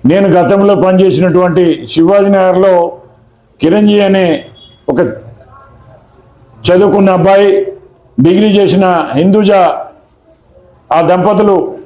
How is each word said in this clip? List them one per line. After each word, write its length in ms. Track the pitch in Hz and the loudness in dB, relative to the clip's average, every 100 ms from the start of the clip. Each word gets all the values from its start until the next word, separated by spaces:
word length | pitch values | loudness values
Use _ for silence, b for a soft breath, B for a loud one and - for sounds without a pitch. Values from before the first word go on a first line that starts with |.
| 123 | 0
నేను 220 | 185 196 | 0 2
గతంలో 460 | 180 160 196 202 | 0 2 0 2
పనిచేసినటువంటి 1120 | 196 185 185 190 156 180 170 180 165 175 151 123 | 0 0 2 0 0 0 0 0 0 -2 -4 -6
శివాజీనగర్లో 1040 | 160 165 202 202 196 185 185 190 175 170 - - _ _ _ _ _ | -2 0 2 0 0 0 0 2 0 -2 -8 -20 _ _ _ _ _
కిరంజీ 400 | 156 202 208 208 | -2 2 2 0
అనే 440 | 196 190 180 156 - - - _ - | 0 0 0 -4 -8 -20 -20 _ -6
ఒక 120 | 127 156 - - - - - - - - - _ _ _ _ _ - - | -4 -4 -6 -20 -20 -20 -20 -20 -20 -20 -20 _ _ _ _ _ -8 0
చదువుకున్న 400 | 180 202 202 190 | 2 2 2 0
అబ్బాయి, 560 | 185 180 196 202 196 - - - _ _ - | 0 2 2 2 0 -4 -12 -20 _ _ -2
డిగ్రీ 380 | 147 185 214 202 | 0 2 2 2
చేసిన 460 | 196 180 185 175 - | 0 0 0 -2 -4
హిందూజా, 600 | 131 180 208 202 196 170 - - - _ _ _ _ _ _ _ _ _ | -2 0 0 2 2 0 -2 -12 -20 _ _ _ _ _ _ _ _ _
ఆ 80 | 156 | -2
దంపతులు 720 | 165 180 196 196 208 180 - - | 0 0 0 0 0 0 -4 -12